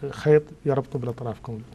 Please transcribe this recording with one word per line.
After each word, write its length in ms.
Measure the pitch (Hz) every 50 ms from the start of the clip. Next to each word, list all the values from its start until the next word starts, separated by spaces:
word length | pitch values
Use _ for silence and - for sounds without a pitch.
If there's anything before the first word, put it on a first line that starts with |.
| 143 139
خيط 320 | - - - 151 151 151 151 - - - -
يربط 300 | 143 135 139 131 - -
بالأطراف 440 | 135 120 123 117 - 123 117 107 -
كل-، 180 | - 123 113 110 117 -